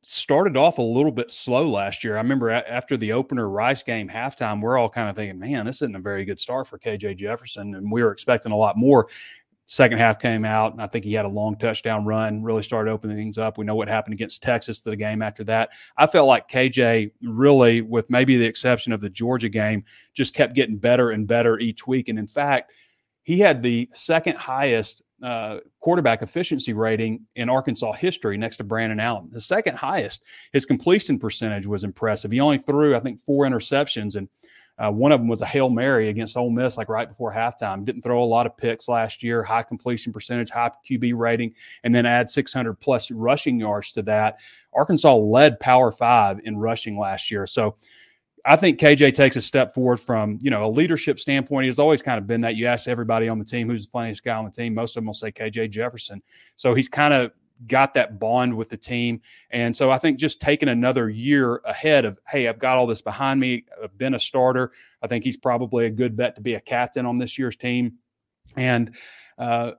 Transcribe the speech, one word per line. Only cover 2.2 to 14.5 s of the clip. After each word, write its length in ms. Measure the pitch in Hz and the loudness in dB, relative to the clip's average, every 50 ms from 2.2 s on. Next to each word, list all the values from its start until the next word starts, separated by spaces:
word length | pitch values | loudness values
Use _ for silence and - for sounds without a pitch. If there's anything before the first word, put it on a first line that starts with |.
remember 260 | 113 123 139 135 120 113 | 0 0 0 0 0 0
a-, 180 | 113 120 - | -2 -2 -4
after 300 | - 117 123 - - 139 | -4 -8 -8 -4 -4 -4
the 160 | 117 110 107 | -4 -2 -2
opener 340 | 110 127 135 - 139 123 113 | -2 -2 -2 -2 -4 -4 -4
Rice 360 | 101 98 101 110 127 139 - | -4 -4 -2 0 0 -2 -2
game 260 | - - 117 110 104 90 | -4 -8 -6 -6 -8 -8
halftime, 540 | - 113 123 139 - - 127 107 107 104 | -10 -8 -8 -8 -8 -6 -6 -4 -4 -4
we're 160 | 107 117 127 127 | -2 0 2 2
all 100 | 117 107 | 0 0
kinda 240 | - 120 113 104 | -2 -4 -6 -6
thinking, 260 | 95 107 107 98 92 90 | -6 -8 -10 -10 -10 -12
"Man, 280 | 98 123 143 123 107 | -8 -6 -6 -4 -4
this 160 | 117 135 - | -6 -6 -6
isn't 120 | 147 123 101 | -6 -6 -6
a 60 | 95 | -8
very 240 | 90 101 101 98 98 | -8 -6 -6 -6 -6
good 160 | 98 98 - | -8 -8 -8
start 260 | - - 123 135 127 | -8 -6 -6 -8 -8
for 120 | - - 95 | -10 -16 -10
K 180 | _ 117 107 | _ -8 -6
J 180 | 101 104 101 98 | -6 -6 -8 -8
Jefferson." 600 | 92 98 104 117 117 120 120 - - 101 104 98 | -6 -8 -8 -8 -10 -10 -16 -14 -12 -12 -12 -10
And 180 | 95 98 104 | -8 -6 -4
we 100 | 110 120 | 0 2
were 80 | 120 110 | 2 2
expecting 400 | 101 - - - 123 117 - 117 | 0 0 0 0 0 0 0 -2
a 60 | 107 | 0
lot 220 | 107 110 104 101 107 | 2 2 2 2 0
more. 300 | 120 135 143 120 107 - - - - - - _ _ _ _ _ _ | 4 6 6 4 4 2 -8 -20 -20 -20 -20 _ _ _ _ _ _
Second 320 | - - - 131 120 120 110 | -10 4 4 4 4 6 4
half 200 | 117 113 110 - | 4 4 4 2
came 280 | - 123 113 110 107 | -2 -2 0 0 -2
out, 260 | 110 107 110 110 110 | 0 0 0 0 0
and 80 | 110 113 | -2 -6
I 60 | 107 | -12
think 180 | 101 - 117 101 | -8 -8 -8 -6
he 80 | 104 | -4
had 140 | 107 110 101 | -4 -2 -2
a 20 | 98 | -4
long 280 | 101 104 107 110 107 107 | -4 -4 -4 -4 -4 -2
touchdown 480 | 117 113 107 - - 117 110 107 104 | -2 -2 -2 -2 -4 -4 -2 -2 -2
run, 360 | 104 110 110 110 107 107 107 | -2 -2 0 -2 -2 -4 -4
really 200 | 110 113 113 110 | -4 -2 -2 -2
started 280 | 101 - 123 113 107 110 | -2 -4 -4 -2 -2 -2
opening 280 | 110 107 - 107 107 104 | -4 -4 -6 -8 -8 -6
things 180 | 107 110 101 | -8 -8 -6
up. 220 | 110 110 110 107 - | -4 -6 -6 -6 -6
We 80 | 107 | -6
know 80 | 104 107 | -4 -2
what 120 | 110 104 | -4 -2
happened 280 | 101 110 110 107 104 107 | -2 -2 -4 -4 -6 -8
against 280 | 98 110 - - - | -10 -8 -10 -10 -6
Texas, 380 | - 135 | -2 -2